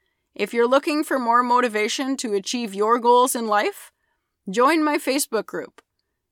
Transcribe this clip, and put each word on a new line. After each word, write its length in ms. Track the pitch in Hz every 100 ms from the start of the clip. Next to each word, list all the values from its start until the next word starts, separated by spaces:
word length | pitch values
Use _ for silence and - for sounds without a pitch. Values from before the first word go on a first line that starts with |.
| _ _ _ -
If 180 | 202
you're 140 | 233 240
looking 360 | 269 330 302
for 140 | 302 269
more 240 | 233 233
motivation 760 | 247 247 247 214 220 - 269 262
to 180 | 233 202
achieve 400 | - 247 226 196
your 240 | 214 240
goals 360 | 233 247 254 247
in 120 | 226
life, 440 | 208 370 - - _ _ _ _ _ 196
join 360 | 202 269 320
my 160 | 302 294
Facebook 480 | 285 277 - 214 -
group. 340 | 175 131 _ _ _ _ _ _